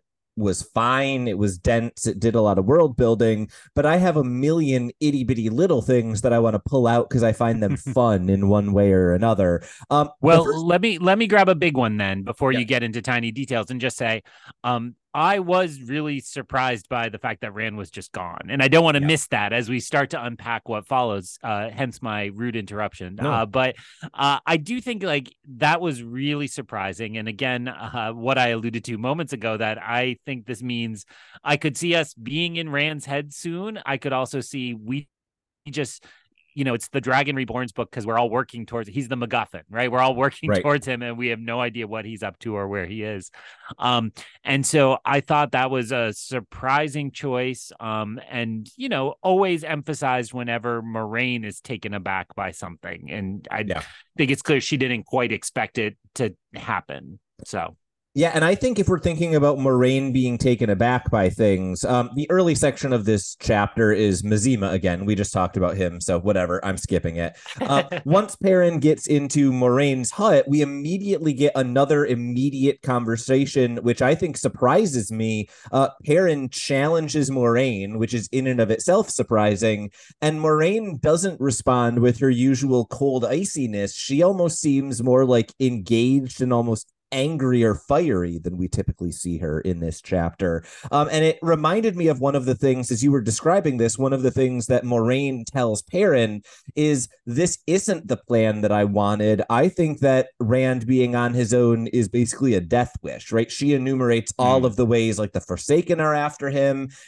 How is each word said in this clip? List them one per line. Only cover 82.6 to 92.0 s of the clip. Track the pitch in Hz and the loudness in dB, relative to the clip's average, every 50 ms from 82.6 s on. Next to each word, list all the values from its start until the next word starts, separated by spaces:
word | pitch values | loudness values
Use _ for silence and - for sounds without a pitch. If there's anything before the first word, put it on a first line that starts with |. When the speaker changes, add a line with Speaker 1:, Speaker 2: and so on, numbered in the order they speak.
| 139 135 127 123 117 | 2 2 2 2 2
Speaker 1:
cold | - - - 143 139 131 127 117 | 0 -4 -2 0 0 0 0 0
iciness. | 107 123 160 202 190 - 156 135 117 107 101 101 101 - | 0 -2 -2 -2 -4 -4 -4 -4 -4 -2 -2 -4 -4 -6
She | - - - 135 143 170 | -8 -6 -2 2 4 4
almost | 185 202 190 175 170 156 - | 4 4 2 0 0 0 0
seems | - 151 139 135 139 139 127 110 120 | 0 2 2 2 0 -2 -4 -2 2
more, | 127 127 127 135 | 4 6 6 6
like, | 127 123 117 113 - - _ | 6 4 4 2 0 -2 _
engaged | 135 127 123 113 92 87 117 113 120 127 135 139 135 127 - - | 0 0 0 -2 -2 0 2 4 4 4 4 2 0 -2 -4 -4
and | 131 123 123 | 0 2 2
almost | 117 117 117 113 107 - _ _ _ _ _ - | 2 2 0 -2 -4 -4 _ _ _ _ _ -4
angry | 131 135 151 165 147 135 127 127 120 117 | -2 -2 -2 -2 0 2 2 4 4 4
or | 113 101 | 4 2
fiery | - - - 139 151 180 156 110 90 87 87 85 85 | 0 0 0 2 2 2 2 2 0 0 -2 -4 -6
than | 80 87 90 | -6 -6 -4
we | 90 90 | -4 -4
typically | 87 - - 92 - - - 92 87 80 | -4 -2 -2 -2 -4 -4 -4 -6 -8 -6
see | - - 87 85 78 | -6 -6 -6 -4 -4
her | 87 78 76 78 | -2 -2 -4 -2
in | - 92 90 82 | -2 -2 -2 -2
this | 85 82 - - - | -4 -6 -6 -8 -6
chapter. | - 95 90 85 85 - _ 95 90 82 82 - - - - - - | -2 -2 0 0 -2 -2 _ -2 -2 -2 -2 -6 -10 -20 -18 -10 -2
Um, | - 143 147 151 156 | 0 0 0 2 2
and | 156 156 | 2 2
it | 160 156 - - | 2 0 0 0
reminded | 165 165 151 151 156 180 220 220 226 185 | 0 0 2 2 0 2 2 0 0 0
me | 175 | 2